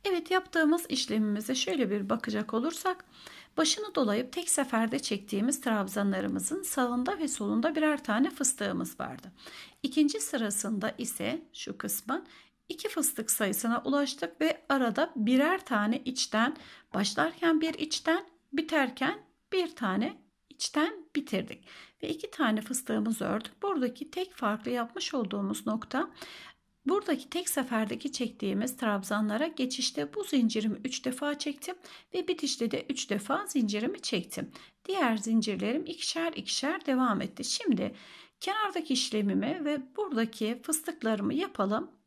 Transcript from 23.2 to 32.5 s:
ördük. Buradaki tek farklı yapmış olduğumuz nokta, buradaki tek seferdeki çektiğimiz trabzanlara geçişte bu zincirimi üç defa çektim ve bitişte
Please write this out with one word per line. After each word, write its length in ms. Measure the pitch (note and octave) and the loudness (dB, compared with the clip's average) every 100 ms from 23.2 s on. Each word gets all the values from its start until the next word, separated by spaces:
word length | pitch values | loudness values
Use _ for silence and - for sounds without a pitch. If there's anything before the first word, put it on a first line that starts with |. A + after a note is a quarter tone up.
| F#3+ | 0
ördük. 380 | G#3+ - - | -2 -4 -6
Buradaki 480 | G4+ E4+ B3 B3 C#4+ | -2 0 0 -2 -8
tek 220 | F4+ F#4 | -6 -6
farklı 380 | - A3+ G#3+ A#3+ | -2 -2 0 -2
yapmış 420 | B3 A#3 G4 - | -2 -2 -4 -4
olduğumuz 540 | C#4 G3 G3+ G3 - - | -2 -2 -2 -2 -2 -2
nokta, 440 | A3 - C4 F#4 - - - - - _ _ - | -4 -2 -2 -2 -6 -16 -16 -18 -20 _ _ 0
buradaki 440 | G4 G4+ D#4 - | 0 2 -2 -2
tek 200 | E4+ F4+ | -4 -2
seferdeki 640 | - C4 A3+ G#3+ A3+ C#4 | -2 0 0 0 -2 -6
çektiğimiz 680 | - A#3 - G3 G3 B3 - | -4 -6 -2 -2 0 -2 -2
trabzanlara 680 | A3+ G3+ F#3+ G#3 G#3+ G#3+ D#4+ | 0 0 0 0 0 0 -2
geçişte 680 | D#4+ B3+ - C4 D4 D4 | 0 -2 0 -2 -2 -4
bu 100 | G#4+ | -4
zincirimi 560 | G4+ C#4 A3+ A3 G#3+ - C4 | 2 4 4 4 0 -2 -4
üç 200 | - B3+ | -4 -4
defa 320 | B3+ D4 C#4+ | -2 -4 -2
çektim 380 | D4 C#4+ - F4+ - - - | -4 -6 -8 -10 -14 -20 -6
ve 140 | F4+ F4+ | -4 -2
bitişte 440 | E4 C#4+ | 0 -2